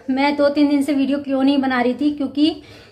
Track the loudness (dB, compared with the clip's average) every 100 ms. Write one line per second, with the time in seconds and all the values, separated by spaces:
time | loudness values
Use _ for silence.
0 | -6 -2 0 2 0 2 2 2 0 0
1 | 0 -2 -2 0 2 2 0 0 0 0
2 | -2 -2 -4 0 0 -2 -10 -20 -10